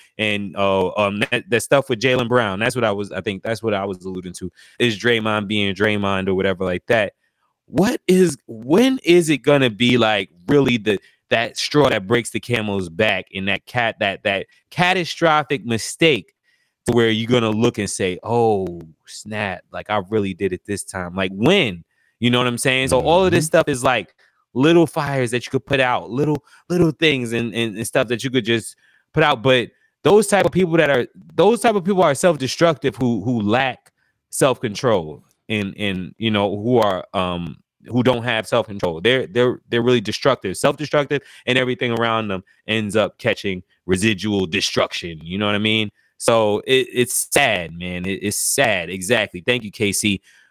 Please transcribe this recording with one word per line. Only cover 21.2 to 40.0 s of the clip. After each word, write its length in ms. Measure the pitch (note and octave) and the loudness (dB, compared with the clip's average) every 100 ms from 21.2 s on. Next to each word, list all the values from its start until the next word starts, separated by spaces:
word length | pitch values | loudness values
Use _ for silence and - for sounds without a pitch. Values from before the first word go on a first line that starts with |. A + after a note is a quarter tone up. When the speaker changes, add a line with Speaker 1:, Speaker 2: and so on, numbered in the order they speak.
| F#2+ | -4
Speaker 1:
when? 520 | G2 B2 G3 C3 F2 - _ _ _ | 0 2 2 0 -4 -14 _ _ _
You 100 | A#2+ | 0
know 80 | B2 | 2
what 80 | B2 | 0
I'm 120 | A#2+ | 0
saying? 300 | C#3 C3 C3 | 0 0 2
So 120 | B2+ | 0
all 240 | B2+ E3+ | 2 2
of 80 | F#3 | 4
this 120 | E3+ | 2
Speaker 2:
Mm-hmm. 20 | D#3 | 2
Speaker 1:
stuff 220 | - B2+ | 2 2
is, 140 | C3+ | 0
like, 300 | C3 B2 F#2 _ _ _ _ | 0 0 -4 _ _ _ _
little 320 | A#2 D3 E3+ D#3+ | 0 4 6 4
fires 440 | E3 C#3+ C#3 A#2+ | 0 -2 -2 -2
that 120 | A#2+ | -4
you 60 | - | -4
could 160 | C3 - | -6 -2
put 140 | C#3 | 0
out, 300 | B2+ A2+ E2+ | 2 0 -4
little, 340 | A#2+ D3 D3+ - - - | -4 -2 -2 -6 -20 -4
little 220 | F3 E3+ | 0 2
things 400 | C#3+ D#3+ C#3 A#2 | 2 0 0 -2
and, 200 | A#2 A#2 | -4 -4
and, 220 | A#2 A#2 G2+ | -2 -4 -4
and 100 | A2+ | -4
stuff 200 | C#3 A#2 | -2 -2
that 140 | A#2 | -2
you 80 | C3 | -2
could 140 | B2+ | -2
just 320 | G#2+ A#2 - - _ _ _ | 0 -2 -2 -14 _ _ _
put 100 | - | 0
out. 180 | D3+ C3+ | 2 2
But 280 | C3 C3 G#2 - _ _ | 2 2 2 -8 _ _
those 240 | C#3+ G3+ G#3+ | 4 4 4
type 180 | G3+ F3 | 2 2
of 60 | |
people 240 | E3+ F3+ E3 | 0 2 2
that 140 | D3 | 4
are, 160 | C3+ A2+ - - | 2 -2 -8 -6
those 260 | - F#3+ A#3 | 2 2 4
type 140 | A#3+ | 2
of 100 | G#3 | 0
people 180 | E3+ F#3+ | 0 2
are 100 | E3+ | 2
self-destructive 800 | C#3 F#3 D3+ B2+ - E3+ D3+ C3+ - | 4 2 2 -2 2 2 2 -2 0
who, 260 | B2+ A#2 | 0 0
who 160 | G2+ A#2+ | 0 -2
lack 480 | G#2 A#2 C3+ A#2 _ _ _ _ _ | 0 0 0 -6 _ _ _ _ _
self-control 960 | - C#3+ B2 A#2 F#2+ B2+ G#2 D#2 D2 _ _ - | 0 0 0 -4 -2 0 0 -2 -12 _ _ -6
and, 260 | G#2+ G2 - | -4 -4 -6
and, 380 | G2+ F#2 F2+ - | -6 -6 -8 -6
you 120 | A2+ | -2
know, 260 | G#2+ G2+ G2+ | 0 0 -2
who 220 | A2 B2 | 2 2
are, 260 | G#2+ F#2 - | 2 0 -4
um, 420 | G2 F2+ F2 E2+ - _ _ - | -4 -2 -4 -8 -12 _ _ -4
who 160 | A#2+ | 0
don't 200 | B2 B2 | 2 0
have 240 | A#2 A2+ G#2+ | -2 -4 -2
self-control. 540 | A#2+ G#2+ G2+ F#2 D#2+ | -2 -2 -4 -6 0
They're, 260 | G2+ C3 G#2 | 2 2 0
they're, 340 | G#2+ B2 - - | 0 0 0 -4
they're 140 | A#2 | 0
really 180 | A#2+ B2 | 2 2